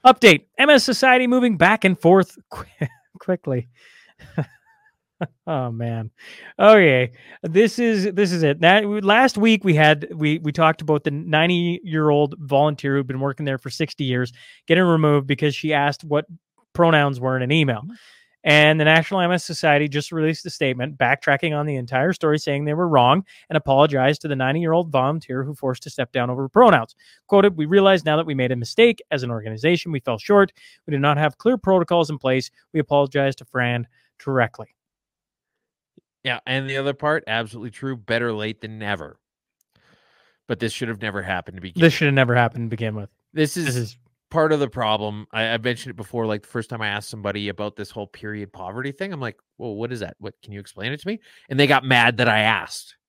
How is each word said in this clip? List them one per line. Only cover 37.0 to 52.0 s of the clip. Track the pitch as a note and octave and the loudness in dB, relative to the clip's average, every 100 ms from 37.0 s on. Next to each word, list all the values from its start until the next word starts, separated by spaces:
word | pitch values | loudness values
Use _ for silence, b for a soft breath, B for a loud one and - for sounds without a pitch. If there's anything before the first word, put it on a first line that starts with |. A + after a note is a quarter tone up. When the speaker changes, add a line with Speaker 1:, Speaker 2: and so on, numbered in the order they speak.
| D3 D#3 - | -4 -4 -4
Speaker 2:
absolutely | A2+ A2 A2+ A2+ | -6 -6 -12 -16
true. | - C3+ B2+ | -12 -10 -10
Better | G2+ A#2 A#2+ | -4 -4 -2
late | G#2+ G#2+ G#2+ | -4 -8 -10
than | A2 A2 | -16 -12
never. | G#2 G2 D2+ _ _ _ _ _ _ _ _ _ _ _ _ _ - | -8 -8 -10 _ _ _ _ _ _ _ _ _ _ _ _ _ -12
But | A2 | -8
this | A2+ | -6
should | - A#2 | -6 -8
have | G#2+ | -8
never | G#2+ G2+ | -8 -8
happened | F#2 F#2 - F2+ | -6 -8 -8 -16
to | |
begin | F2+ E3+ | -12 2
Speaker 1:
This | E3 | 2
Speaker 2:
with. | |
Speaker 1:
should | - D3 | 2 0
have | |
never | C3+ B2 B2 | 2 2 2
happened | A#2 - A2+ | 0 -4 -10
to | |
begin | A2+ A2+ G#2+ | -6 -8 -8
with. | G2 _ _ | -14 _ _
Speaker 2:
This | D#3 D3+ F3+ | -4 -4 -2
is | D3+ | -4
Speaker 1:
This | B2 | -4
is | A2 - _ _ _ | -8 -12 _ _ _
Speaker 2:
part | E3 D#3 | -2 0
of | D3+ | 0
the | C#3 | -2
problem. | B2+ A2 G#2+ G#2+ G#2 G#2 | -4 -4 -2 -4 -10 -10
I, | A2 A2+ | -6 -4
I | A#2 | -4
mentioned | B2 A#2 C3 | -4 -6 -12
it | A2+ | -16
before, | G2+ A#2+ A2 | -10 -6 -4
like, | G#2+ | -6
the | _ | _
first | A#2+ A2 | -12 -10
time | A#2 | -8
I | G#2+ | -8
asked | G#2 - | -8 -10
somebody | A2 G2+ G2+ G2+ | -10 -8 -6 -8
about | F#2+ G#2 - | -8 -10 -10
this | G2+ | -14
whole | A2 G2+ | -14 -16
period | - G#2+ G#2+ G2+ | -16 -14 -12 -14
poverty | - F#2 A2 C#3 | -14 -14 -12 -12
thing, | C3+ G3 | -12 -12
I'm | D#3+ | -10
like, | A#2+ - _ _ | -12 -12 _ _
"Well, | A#2+ G#2 | -12 -10
what | A#2+ | -10
is | A#2+ | -10
that? | G2 - | -12 -14
What, | G#2 _ | -20 _
can | - | -20
you | G2+ | -18
explain | G2+ - A2 | -18 -12 -12
it | D3 | -10
to | F#3 | -10
me?" | A3 b b b | -12 b b b
And | C3+ | 0
they | C#3+ | 2
got | C3+ | 2
mad | C3 B2 | 2 2